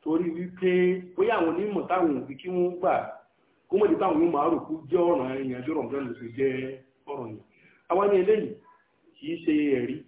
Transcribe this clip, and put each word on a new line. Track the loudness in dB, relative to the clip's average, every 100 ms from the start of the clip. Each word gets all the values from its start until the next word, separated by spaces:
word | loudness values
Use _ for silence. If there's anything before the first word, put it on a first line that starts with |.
| 0
Torí | -2 -2
wípé | -4 -10 -2 2 4 2 0 -6
bóyá | -2 0 2
àwọn | 0
onímọ̀ | 0 -2 -4 -2
táwọn | 0 2 0
òbí | -6 -12
kí | -6
wọ́n | 0 0 0
gbà, | 0 0 -2 -12 _ _ _ _ _
kó | 2
mọ̀ | 4
di | 4
táwọn | 2 2
yóò | 2
máa | 2 2
rò | 0
kó | -4 -12 -2
jẹ́ | 2
ọ̀ràn | 4 2 0
èèyàn | -4 -6 -6
bí | -4
Ramadan | -4 -4 -6
ló | -6
ṣe | -10 -12
jẹ́ | -2 -2 -2 -6 -10 _ _
ọ̀ràn | -12 -10 -10
yẹn. | -14 _ _ _ _ _
Àwa | 2 4
ní | 4
eléyìí, | 4 2 2 -10 _ _ _ _ _
kì | _ -10
í | -4
ṣe | 0 2 2
ẹ̀rí, | 2 0 -6